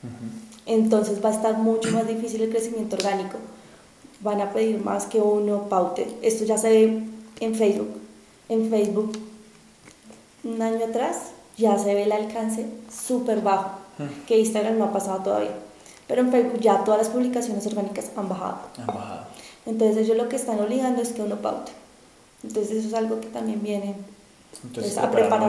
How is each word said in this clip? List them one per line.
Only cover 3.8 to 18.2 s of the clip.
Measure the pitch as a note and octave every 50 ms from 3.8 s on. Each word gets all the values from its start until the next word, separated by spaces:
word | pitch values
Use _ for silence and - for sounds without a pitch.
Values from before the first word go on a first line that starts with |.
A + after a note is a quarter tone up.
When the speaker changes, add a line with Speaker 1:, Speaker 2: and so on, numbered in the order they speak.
| - - - - - - - -
Speaker 2:
Van | G3 G#3 G#3 G3+
a | G3+ G3
pedir | G3+ A3 A3 A3 A3 G3
más | G3 G#3 G3+ G3+ G3
que | - - A3
uno | G#3 G#3 G#3 G#3 G#3 G#3 G#3 G3+ G3+ G3+
paute. | G3+ F#3 F3+ F3 - - - - - -
Esto | - A3+ A3 - G#3+
ya | G#3+ A3 G#3+
se | - A3+
ve | A3 A3 A3 A3 A3 A3 - - - - - - - -
en | A3+ A3+ A3
Facebook. | A3 A3 G3+ G3+ G3+ G#3 - - - - - - - - - - - - -
En | A#3 A3+ A3 A3
Facebook, | A3+ G#3+ G#3 G3+ F#3+ G#3 G#3+ A3 - - - - - - - - - - - - - - - - - - - - - - - - - - -
un | A3+ A3+ A3+
año | A3+ A3+ A3+ A3+ A3+
atrás, | A3+ A3+ A3+ C4 E4 F4 - - - - - - - -
ya | - A3 G#3+ G3+ G#3
se | G3+ G3+ G3+
ve | G3+ G3+
el | G#3+
alcance | G#3 G#3+ G#3+ A3 A3 A#3 A3 A3 A3 A3 - - - - - -
súper | - - - - B3+ A#3+ - A#3 G#3+ G3+
bajo, | G3+ G3+ F#3+ F#3+ F#3+ - - - - - - -
Speaker 1:
Ujú. | D3 C#3 - - -
Speaker 2:
que | - A#3 A3
Instagram | A3 G#3+ - G#3+ G#3+ A3 A3+ A3+
no | G#3+
ha | -
pasado | G#3 G3 F#3+ G3 F#3+ F#3+
todavía. | F#3+ G3 G3+ - G#3 G#3 G#3 - - - - - - - - - -
Pero | - - B3
en | B3+ B3
Facebook | B3 B3 A3+ A#3 A#3 G#3+
ya | A3 A3 G3 F#3+ F#3+
todas | G#3+ G#3+ G#3
las | A3 -
publicaciones | A#3+ B3 B3+ B3 B3 A#3+ A3 A3 G#3 G3+ -
orgánicas | G#3 A3 G#3 G3 G3 - - - - -
han | -